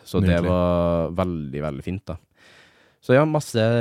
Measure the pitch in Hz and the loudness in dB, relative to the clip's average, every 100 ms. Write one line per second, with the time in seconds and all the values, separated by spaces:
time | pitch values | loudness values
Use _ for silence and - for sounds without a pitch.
0 | - 90 87 85 87 90 87 87 85 85 | -6 0 2 2 2 0 2 2 0 0
1 | 78 90 90 82 71 69 76 69 85 92 | -2 -2 -2 -4 -6 -6 -8 -8 -8 -8
2 | - 82 _ _ - - - _ _ _ | -8 -14 _ _ -20 -20 -20 _ _ _
3 | - 127 156 156 - 113 113 120 | 2 4 4 0 -2 0 2 2